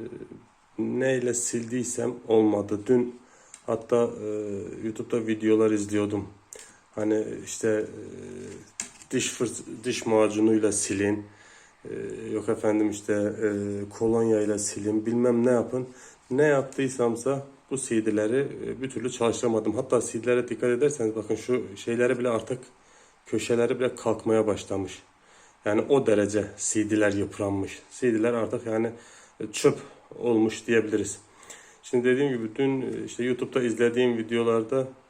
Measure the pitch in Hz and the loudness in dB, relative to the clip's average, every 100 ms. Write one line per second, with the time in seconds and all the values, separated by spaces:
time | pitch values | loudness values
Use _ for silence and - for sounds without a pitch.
0 | 110 120 - 107 - _ _ - 110 120 | -14 -14 -16 -18 -20 _ _ -6 -4 0
1 | 131 131 123 - - 120 113 127 117 - | 2 2 0 -2 -2 -4 -4 -4 -4 -4
2 | 117 - - 110 110 101 101 104 - 123 | -4 -6 4 6 6 4 0 -4 4 4
3 | 123 - - - - - - 113 - 120 | 4 -4 -20 -20 -20 -14 -4 -4 2 2
4 | 117 - 107 107 104 101 - - 113 110 | 2 0 -6 -4 -4 -6 -8 -8 -6 -6
5 | 110 120 110 110 110 110 110 107 101 104 | -4 -2 -2 0 4 6 6 4 0 0
6 | 104 101 98 - _ - - - _ - | 0 -2 -6 -14 _ -20 -20 -20 _ -4
7 | 107 107 107 104 - - 113 107 104 107 | 0 2 0 -6 -10 -4 0 0 -2 -8
8 | 92 92 95 95 95 - - - - - | -14 -14 -14 -12 -14 -14 -14 -14 -14 -16
9 | - 127 - - 113 - - 120 123 - | -6 -4 -2 -2 -4 -4 -12 -8 -6 -4
10 | 113 110 107 107 110 110 107 101 - 101 | 2 4 4 4 4 4 4 0 -2 0
11 | 101 104 104 - - - - _ - 113 | 0 0 -4 -18 -20 -20 -20 _ -12 -10
12 | 107 107 113 107 104 107 110 107 107 101 | -10 -10 -6 -4 -2 0 2 2 2 -2
13 | - 104 104 101 107 101 101 101 101 - | -2 0 0 0 -2 0 -4 -6 -8 -2
14 | 113 113 113 107 104 104 - - 104 107 | 0 2 4 2 2 -2 -4 -4 -2 0
15 | 113 117 120 120 120 120 - 127 127 - | 0 2 2 4 4 2 2 -4 -8 -12
16 | - - _ 127 151 139 135 - 131 131 | -20 -20 _ 2 4 4 0 -4 -4 0
17 | 120 113 131 135 - - _ 131 - 113 | 0 0 -2 -4 -6 -18 _ -8 0 0
18 | 107 104 107 131 139 107 113 113 131 113 | 2 0 2 0 -2 -6 -8 -8 -8 -6
19 | 123 - 117 107 120 110 107 107 127 123 | -6 0 0 0 0 0 0 -2 0 0
20 | - 117 120 123 120 110 123 120 143 143 | 0 -4 0 0 0 -2 0 2 0 2
21 | 110 110 104 110 - 123 - 101 - 117 | -2 -2 -4 -4 -2 -2 -2 -8 -4 0
22 | 123 123 123 113 - 127 - _ _ - | 2 2 0 -2 -4 -8 -10 _ _ -20
23 | - _ - 110 - 117 117 127 127 123 | -20 _ -6 -4 0 2 2 0 -2 -2
24 | 117 104 113 110 107 95 - 98 92 - | -2 -2 2 2 2 0 -4 -6 -6 -10
25 | - _ _ - - _ 107 107 110 139 | -20 _ _ -20 -20 _ 0 0 4 4
26 | 113 104 101 104 98 - - 110 104 107 | 6 4 4 0 -2 -6 -2 0 2 2
27 | 104 101 95 - 101 98 98 - - - | 2 2 -2 -2 -2 -2 -4 -8 -18 -2
28 | 127 110 117 117 107 120 113 110 113 117 | 0 2 2 0 -2 -4 -2 -2 -2 -4
29 | - - - - - - 143 - - - | -16 -20 -20 -12 -10 2 2 2 -4 -20
30 | - - 120 110 110 - - 113 107 107 | -20 -4 2 4 2 0 2 2 2 0
31 | 95 - - - - - - - - 123 | -2 -8 -16 -20 -20 -20 -20 -20 -2 0
32 | 123 127 143 123 110 - 139 135 113 110 | 2 2 2 0 -4 0 0 0 -2 -6
33 | - - 123 123 127 135 120 110 120 120 | -8 -4 -2 -2 -2 0 0 2 2 4
34 | 123 117 113 117 117 113 110 135 131 - | 2 2 0 0 2 2 2 0 -2 -8
35 | _ | _